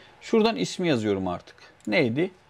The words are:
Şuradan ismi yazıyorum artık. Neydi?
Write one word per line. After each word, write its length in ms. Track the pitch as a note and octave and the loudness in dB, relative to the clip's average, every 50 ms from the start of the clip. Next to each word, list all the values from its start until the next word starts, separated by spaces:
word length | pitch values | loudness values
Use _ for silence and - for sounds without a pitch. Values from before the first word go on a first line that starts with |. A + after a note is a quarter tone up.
| - - - - | -20 -20 -20 -20
Şuradan 340 | - - - A3+ G#3+ A#3 A3 | -6 0 2 2 4 2 2
ismi 320 | C#4 - - - - F3+ E3+ | 0 -4 -6 -4 -4 0 0
yazıyorum 400 | D3 A#2 G#2+ G#2+ G2+ F#2+ F#2+ F2+ | 0 2 2 0 0 0 -2 -4
artık. 280 | F2 F2 - - - - - - - _ _ - | -4 -6 -10 -16 -20 -20 -20 -20 -20 _ _ -2
Neydi? 440 | G#3 F#3+ D3 A#2 A2+ C#3 F3 - - - _ | 0 2 2 2 0 0 -2 -4 -4 -14 _